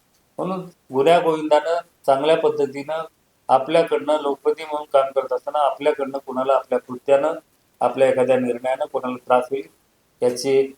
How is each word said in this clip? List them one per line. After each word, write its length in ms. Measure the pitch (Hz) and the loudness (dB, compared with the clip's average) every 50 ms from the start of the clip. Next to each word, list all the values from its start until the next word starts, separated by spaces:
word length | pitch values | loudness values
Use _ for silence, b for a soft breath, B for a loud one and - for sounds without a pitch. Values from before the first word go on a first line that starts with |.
| _ _ _ _ _ _ _ - | _ _ _ _ _ _ _ -8
म्हणून 220 | 165 180 185 175 180 175 - _ _ _ 131 | -6 -6 -6 -8 -10 -14 -18 _ _ _ -2
गुन्ह्या 260 | 131 139 160 170 170 | 2 4 6 6 6
गोविंदानं 560 | 170 165 156 156 156 151 151 151 151 160 170 170 - _ _ _ _ | 4 2 0 0 0 2 2 2 2 0 -2 -4 -4 _ _ _ _
चांगल्या 320 | - 135 135 147 156 165 160 | 0 0 2 4 2 2 4
पद्धतीनं 680 | 156 151 151 147 143 135 139 143 139 147 156 160 160 - _ _ _ _ _ _ _ - | 2 0 0 0 -2 -4 -4 -10 -8 -8 -8 -8 -8 -10 _ _ _ _ _ _ _ 2
आपल्याकडनं 720 | 127 135 135 151 160 170 156 160 151 151 143 143 151 151 | 2 2 2 2 2 0 2 2 -2 -2 0 0 -2 0
लोकप्रतिनिधी 540 | 147 143 139 - _ 151 151 151 160 156 151 | 0 -4 -4 -2 _ -2 -2 -2 -6 -8 -8
म्हणून 260 | 147 151 - - 139 | -8 -8 0 2 2
काम 200 | 135 135 135 135 | 2 2 -2 -4
करत 120 | 131 131 - | -2 -2 -6
असताना 320 | 123 - - 147 151 147 | -6 -6 -4 -2 0 0
आपल्याकडनं 520 | 135 - - 143 151 151 143 139 131 139 139 | 0 0 0 0 -2 0 0 -4 -6 -6 -10
कुणाला 360 | - - 131 127 131 135 135 | -10 -8 -6 -4 0 0 0
आपल्या 260 | 131 - - 127 123 | 0 0 -2 -4 -4
कृत्यानं, 540 | - - 123 123 - - 139 139 147 156 165 214 - _ _ _ _ _ _ _ | -4 -6 -12 -10 0 2 2 2 2 0 -4 -6 -12 _ _ _ _ _ _ _
आपल्या 280 | - 127 127 131 135 131 | -2 -2 2 2 2 2
एखाद्या 300 | - 131 123 123 131 127 | 4 2 2 2 2 2
निर्णयानं 460 | 127 123 117 120 127 131 131 135 151 | 2 -2 -4 -4 -4 -4 -4 -4 -4
कोणाला 300 | 151 - 131 123 123 127 | -6 -4 -6 -6 -4 -8
त्रास 280 | 123 - - 127 123 123 - | -8 -2 0 0 0 2 -2
होईल 160 | 135 135 135 - _ _ _ _ _ _ _ _ _ _ | -6 -8 -8 -12 _ _ _ _ _ _ _ _ _ _
याची 420 | 123 123 123 123 123 139 135 135 135 135 - | -2 -2 -2 -2 -2 0 2 2 2 0 -4